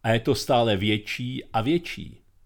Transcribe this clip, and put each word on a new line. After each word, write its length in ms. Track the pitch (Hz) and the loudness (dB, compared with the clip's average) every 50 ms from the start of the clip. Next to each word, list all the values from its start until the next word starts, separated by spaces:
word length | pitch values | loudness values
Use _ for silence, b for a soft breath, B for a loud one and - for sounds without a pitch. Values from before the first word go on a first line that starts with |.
| - | 0
a 80 | 113 | 0
je 100 | 113 117 | 0 2
to 140 | - 151 131 | 2 0 0
stále 420 | - - - 135 120 117 113 104 | 0 0 2 2 4 4 4 2
větší 680 | 92 104 107 107 104 - - - - 123 123 131 123 - - - | 2 2 2 0 0 -2 -6 -8 -8 -8 -8 -8 -8 -10 -4 -4
a 80 | 113 | -2
větší. 600 | 110 135 165 175 175 - - - - - 107 - _ _ _ _ - | 0 2 0 0 -2 -4 -10 -12 -12 -14 -16 -18 _ _ _ _ -20